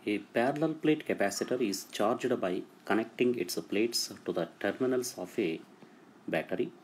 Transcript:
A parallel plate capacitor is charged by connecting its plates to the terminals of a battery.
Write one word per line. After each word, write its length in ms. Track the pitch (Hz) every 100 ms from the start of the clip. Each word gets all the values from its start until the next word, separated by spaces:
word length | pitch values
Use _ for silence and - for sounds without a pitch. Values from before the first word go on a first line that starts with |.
A 140 | - 104
parallel 560 | - - 120 147 156
plate 320 | 156 151 156 -
capacitor 540 | 95 101 - - 127
is 240 | 113 95
charged 560 | - - 107 120 127 117
by 220 | 98 92 - -
connecting 540 | - 104 113 - 123 123
its 160 | 87 - -
plates 420 | 101 117 - - 101
to 80 | -
the 160 | 90 85 -
terminals 580 | 101 98 127 127 123 -
of 220 | 90 -
a 220 | 95 - - - - - - - -
battery. 460 | 82 - 92 - -